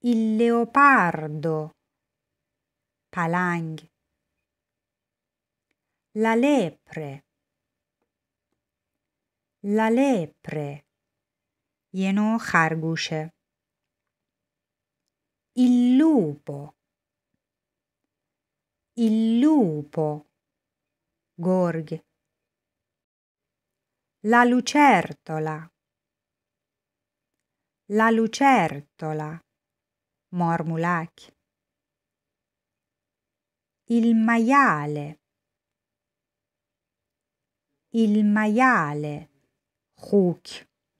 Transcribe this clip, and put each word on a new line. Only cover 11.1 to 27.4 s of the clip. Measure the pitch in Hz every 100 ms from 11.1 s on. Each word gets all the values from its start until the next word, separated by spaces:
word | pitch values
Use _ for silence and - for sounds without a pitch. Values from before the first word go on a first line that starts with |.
| _ _ _ _ _ _ _ _
یه | 185 190 196
نوع | 214 226
خرگوشه. | - 170 160 160 160 160 - 156 156 _ _ _ _ _ _ _ _ _ _ _ _ _ _ _ _ _ _ _ _ _ _ -
Il | 247 247 247 254
lupo. | 320 285 160 147 - 143 147 _ _ _ _ _ _ _ _ _ _ _ _ _ _ _ _ _ _ _ _ _ _ -
Il | 226 220 226 233
lupo. | 294 311 196 151 147 - 156 151 _ _ _ _ _ _ _ _ _ _ _ -
گرگ. | 175 185 180 160 156 165 _ _ _ _ _ _ _ _ _ _ _ _ _ _ _ _ _ _ _ _ _ _
La | 208 240
lucertola. | 247 247 - 294 285 196 160 151 - 156 156 156 160 _ _ _ _ _ _ _ _ _ _ _ _ _ _ _ _ _